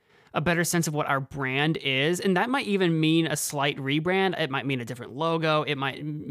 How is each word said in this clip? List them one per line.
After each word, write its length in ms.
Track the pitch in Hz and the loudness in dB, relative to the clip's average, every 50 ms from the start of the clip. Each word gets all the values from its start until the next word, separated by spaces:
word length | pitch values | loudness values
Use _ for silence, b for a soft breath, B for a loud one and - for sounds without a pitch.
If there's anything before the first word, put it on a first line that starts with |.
| b b b b b b b | b b b b b b b
a 60 | 156 | -2
better 220 | 147 175 170 170 170 | 0 2 2 2 2
sense 240 | - - 175 160 165 | 2 2 2 0 0
of 60 | 151 | 0
what 120 | 147 151 - | -2 0 0
our 120 | 139 135 | 0 0
brand 580 | 135 - - 143 135 131 131 139 147 160 160 - | -2 -4 -6 -6 -4 -2 0 0 2 2 0 0
is. 420 | - 135 131 131 139 160 180 180 | 0 0 0 2 2 0 0 0
And 160 | - 196 185 175 | 2 2 2 2
that 120 | 208 240 | 2 0
might 160 | 262 277 196 | 0 -2 0
even 340 | 208 202 190 190 170 165 160 | 0 2 2 4 4 4 4
mean 280 | 156 160 160 165 165 151 | 4 4 4 4 2 2
a 80 | 147 - | 0 -2
slight 400 | - - - 143 139 147 147 - | -4 -4 -2 -2 0 0 -2 -2
rebrand. 640 | 135 135 143 156 160 180 185 190 190 190 175 - | -2 -2 0 0 0 2 2 2 2 0 0 -2
It 100 | 160 139 | -2 -2
might 160 | 135 139 110 | -2 -4 -2
mean 160 | 139 135 123 | -2 -2 -4
a 40 | 117 | -4
different 280 | 110 127 120 117 107 110 | -6 -8 -10 -12 -10 -6
logo. 460 | 135 160 165 165 165 160 160 156 151 139 | -4 -2 0 0 0 2 2 2 2 0
It 120 | 127 147 | 0 -2
might 240 | 135 139 135 - - | -2 -2 -4 -4 -6
m-, 240 | 151 151 147 151 - - | -6 -8 -8 -6 -4 -2